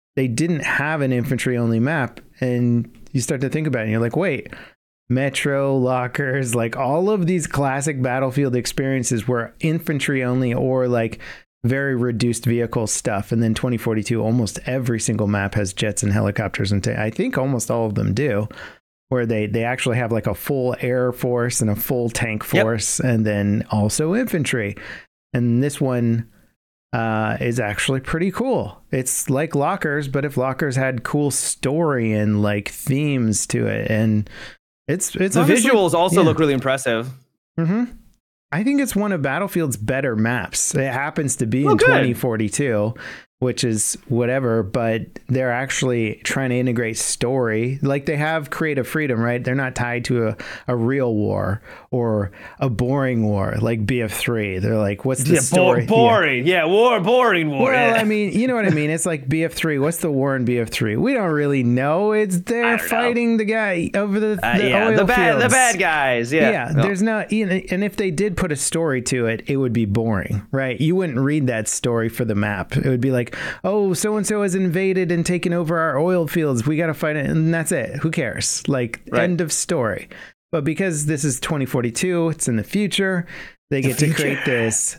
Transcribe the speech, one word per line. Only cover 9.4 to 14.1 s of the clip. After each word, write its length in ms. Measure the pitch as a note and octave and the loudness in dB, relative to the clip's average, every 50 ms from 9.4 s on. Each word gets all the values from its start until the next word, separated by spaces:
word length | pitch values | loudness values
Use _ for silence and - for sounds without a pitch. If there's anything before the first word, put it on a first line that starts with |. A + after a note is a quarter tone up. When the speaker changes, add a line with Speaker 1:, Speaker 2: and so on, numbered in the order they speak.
| A2+ - - - | -2 -4 -6 -4
Speaker 1:
infantry 600 | - D#3+ D#3 E3+ E3+ - D#3 C3+ - - C#3 C3+ B2+ | -2 -2 0 0 -2 -2 -2 -2 -2 0 0 0 0
only 300 | B2 B2 C3 C3 A#2+ A#2+ | 0 0 0 0 0 0
or, 320 | B2+ B2+ C3 C3 C3 B2+ B2 | 0 0 0 2 2 2 2
like, 300 | A#2+ A#2 A2+ A2+ - - - - - - - _ _ _ - | 2 2 0 0 -4 -8 -14 -18 -18 -20 -20 _ _ _ -2
very 300 | A#2 C3+ C3+ C#3 C#3 C3 | 0 0 0 0 0 0
reduced 480 | A#2 B2 B2 A#2 G#2 A#2 A#2+ A2+ - - | 0 0 0 0 0 0 0 0 0 0
vehicle 420 | A#2+ A#2 A#2 A#2 A2+ - B2 A2 | 0 0 0 0 0 -2 -2 -2
stuff." 440 | G2+ - - - B2 G#2 G2 - - A#2+ | -2 -4 -4 -2 -2 -2 -2 -2 -2 0
And 100 | A2+ A#2 | 2 2
then 120 | A2+ A2 | 2 0
twenty 220 | - - B2+ A#2+ | 0 -2 -2 -2
forty-two, 460 | A2 - A#2 A2 A2 G2+ - | -2 -2 -2 -2 -2 0 0